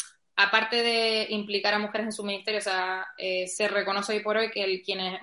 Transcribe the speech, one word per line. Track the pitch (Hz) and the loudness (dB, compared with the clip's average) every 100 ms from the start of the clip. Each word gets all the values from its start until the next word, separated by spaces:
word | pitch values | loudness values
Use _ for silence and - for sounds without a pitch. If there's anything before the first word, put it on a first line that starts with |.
| - - _ - | -12 -16 _ 2
aparte | 202 220 233 240 | 4 4 4 2
de | 233 226 226 220 214 | 2 2 2 2 0
implicar | 214 208 202 208 | -2 -2 0 2
a | 208 | 2
mujeres | 208 214 220 | 0 -2 -4
en | |
su | 214 | -4
ministerio, | 202 196 196 208 | -6 -4 -4 -2
o | |
sea, | 196 185 185 185 - - | -2 -2 -2 -4 -6 -6
eh, | 190 185 185 | -2 -2 -2
se | - 208 | -2 0
reconoce | 196 196 196 196 | 2 0 0 0
hoy | 214 | -2
por | 208 214 | 0 0
hoy | 226 | 0
que | 208 | 0
el, | 196 185 | -2 -2
quienes, | 185 190 185 185 | -2 -4 -4 -6